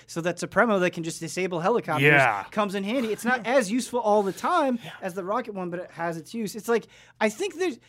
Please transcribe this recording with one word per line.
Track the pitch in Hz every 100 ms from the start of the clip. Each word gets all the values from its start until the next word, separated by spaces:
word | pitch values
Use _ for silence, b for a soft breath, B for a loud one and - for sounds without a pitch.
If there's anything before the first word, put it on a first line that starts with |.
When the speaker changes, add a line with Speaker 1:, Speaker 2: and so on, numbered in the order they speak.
| -
Speaker 1:
so | 170
that | 170 170
Supremo | 165 190 233 202
that | 180
can | 175
just | 165 165
disable | 165 180 185 175
helicopters | 185 233 175 151 143
Speaker 2:
Yeah. | 143 127 101 -
Speaker 1:
comes | 220 208 196
in | 196
handy. | 262 226
It's | 202 226
not | 254 214
Speaker 2:
Yeah. | 269
Speaker 1:
as | 190
useful | 247 - 247
all | 220 214
the | 196
time | 180 262 349 277 240
Speaker 2:
Yeah. | 160 -
Speaker 1:
as | 190 185
the | 180
rocket | 233 240
one, | 196 180
but | 175
it | 175
has | - 170 165
its | -
use. | 226 208 220
It's | 214
like, | 233 - b b -
I | 214
think | 214 392 320
there's, | 370 233